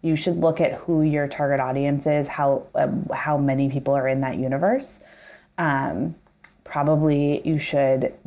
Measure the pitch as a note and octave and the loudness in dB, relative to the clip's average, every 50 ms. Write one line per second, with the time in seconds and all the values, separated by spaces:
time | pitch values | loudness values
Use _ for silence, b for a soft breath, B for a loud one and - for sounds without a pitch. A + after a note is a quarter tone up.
0 | - D#3+ D#3+ D3+ - F#3 E3+ E3+ E3 E3 D#3+ - E3+ C3+ - - - - E3+ D#3 | 0 0 0 0 0 -2 -2 2 2 2 2 2 0 0 0 -2 -4 0 2 2
1 | D#3 D#3 D3 D3 C#3+ C#3 C#3+ - D3 C#3 C#3 C3+ C3 B2+ C3 C#3 C#3 C#3+ C#3+ C#3+ | 4 2 2 0 -2 -4 -2 -2 0 0 0 0 0 -2 -2 -2 0 0 0 0
2 | C#3 D#3 D3 D3 C#3 C#3 - - C#3+ C#3 C#3 C3 - - _ C#3+ C#3+ - C#3 - | 0 0 0 0 0 -2 -2 0 2 2 2 0 -2 -4 _ 0 0 0 0 -4
3 | - - - - - D3+ D3+ C#3+ C#3+ C#3 C3+ C3+ C#3 C#3 C3 C#3 C3+ C#3 C#3 C#3 | -4 -4 -6 -6 -2 -2 0 0 2 2 2 2 0 0 -2 -2 -2 0 0 0
4 | C3 C3 C3+ C3+ C3+ C3 - - C3 B2+ C3+ C#3 - G3 A#3+ C4+ C#4 - - - | 2 0 0 0 -2 -2 -2 -2 -2 -2 -2 0 2 2 0 0 -2 -6 -12 -14
5 | B B B B B B B B B B B - E3+ D#3 C#3 C3+ E3+ F3+ D#2 F#2 | B B B B B B B B B B B -4 -2 0 0 0 -2 -2 -2 -4
6 | C3 E3 E3 - _ _ _ _ _ - _ _ _ - - D3 C#3+ D3 D#3 D3 | -4 -4 -6 -10 _ _ _ _ _ -20 _ _ _ -8 -4 0 2 2 4 4
7 | D#3 D#3 D3 C#3+ D3 C#3+ D3 - - D#3 D#3+ D3 D3 - - C#3+ C#3 C3 C3+ C3 | 4 4 4 4 2 2 0 0 0 -2 -2 -2 -2 -2 0 2 4 4 2 2
8 | B2 - - - _ | 0 -2 -4 -6 _